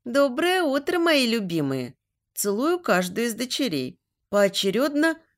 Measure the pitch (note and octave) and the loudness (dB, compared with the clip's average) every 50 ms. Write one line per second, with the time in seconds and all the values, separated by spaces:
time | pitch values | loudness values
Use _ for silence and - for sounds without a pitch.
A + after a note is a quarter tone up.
0 | - A#3+ A#3 C#4 C#4+ C#4 A#3+ C4+ E4+ F4 F#4 F#4 F4 D4 C4 C#4+ C#4+ - F4+ F4+ | -10 -2 2 2 2 2 2 0 0 0 2 2 2 0 0 0 -2 -2 -2 0
1 | E4+ E4+ D#4+ C#4+ B3+ A#3 A3+ A#3 G3+ F3+ E3+ E3 D3 C3+ C3+ C3 B2+ A#2+ - _ | 2 4 4 4 2 2 0 0 -2 -2 -2 -2 -2 -2 -2 -4 -6 -8 -12 _
2 | _ _ _ _ _ _ - - - G3+ G3 G#3 C4 D#4+ F4+ F4 F4 - G3+ F3+ | _ _ _ _ _ _ -10 -6 -4 -2 -2 0 0 0 0 -2 0 0 0 2
3 | F3+ F3+ F#3 G#3+ A#3 A#3+ A3 G3+ B3+ B3 - - C#4+ A#3+ E3 C#3 B2+ B2+ E3 _ | 0 -2 -2 -4 -4 -4 -4 -4 -6 -6 -4 -2 -2 -2 -2 -4 -4 -6 -10 _
4 | _ _ _ _ _ - - G3+ G3+ G3 G3 - - G3 F3+ A3 C4 D#4 C#4+ C#4+ | _ _ _ _ _ -2 2 2 2 2 2 0 -2 0 0 2 0 0 2 2
5 | D4+ E4 D#4+ D#4+ _ _ _ | 2 2 0 -2 _ _ _